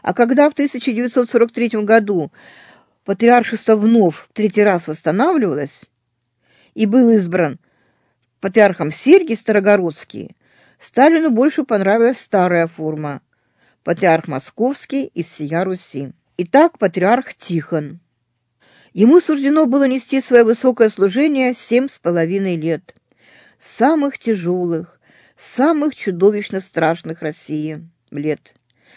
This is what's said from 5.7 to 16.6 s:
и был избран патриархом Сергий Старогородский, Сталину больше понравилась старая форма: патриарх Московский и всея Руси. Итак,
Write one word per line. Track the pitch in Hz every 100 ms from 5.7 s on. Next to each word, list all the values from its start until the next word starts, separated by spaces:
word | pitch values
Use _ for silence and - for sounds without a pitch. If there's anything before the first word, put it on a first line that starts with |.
| - _ _ _ _ _ _ _ _ _ -
и | 214
был | 240 233
избран | 220 175 180 160 147 _ _ _ _ _ _ _ _
патриархом | 196 208 208 180 151
Сергий | 151 - 381 330 220
Старогородский, | - 208 196 208 175 151 - - - - _ _ _ _
Сталину | - - 285 330 320
больше | 226 277 -
понравилась | 285 214 190 220 233 262
старая | - 202 180 175 165
форма: | 165 156 156 151 139 - _ _ _ _ _
патриарх | - 170 185 165 -
Московский | 135 - - 240 277 - 277 269
и | -
всея | 165 - 147 165
Руси. | 190 185 - 135 135 - _ -
Итак, | 175 269